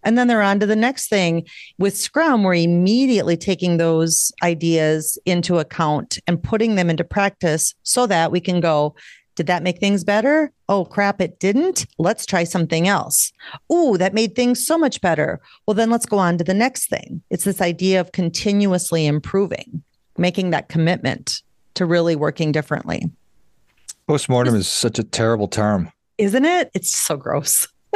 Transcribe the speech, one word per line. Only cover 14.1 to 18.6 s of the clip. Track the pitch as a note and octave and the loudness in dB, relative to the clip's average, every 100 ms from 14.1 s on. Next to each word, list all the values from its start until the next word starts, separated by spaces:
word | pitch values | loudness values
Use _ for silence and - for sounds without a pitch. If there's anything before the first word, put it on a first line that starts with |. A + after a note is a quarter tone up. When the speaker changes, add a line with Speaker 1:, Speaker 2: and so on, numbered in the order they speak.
Speaker 1:
made | G#3 A3+ - | 0 -2 0
things | B3 B3 - | 0 0 0
so | E4 | 0
much | D4 - | 0 0
better. | F3+ D#3 C#3+ - _ - - | 0 0 0 -4 _ -10 -4
Well, | G#3 | 0
then | A3+ | 2
let's | A#3 - | 0 0
go | G#3 | 0
on | F3 E3+ | 2 0
to | |
the | F3 | 0
next | G3 B3+ C4 - | 0 0 -2 -6
thing." | - - - _ | -6 -8 -16 _
It's | F3+ G3+ | -4 -4
this | F#3 | -2
idea | F3 E3+ F#3 F#3 | -2 0 0 2
of | F3 | 0
continuously | - E3+ E3+ G#3 G3+ | -2 -4 -2 0 2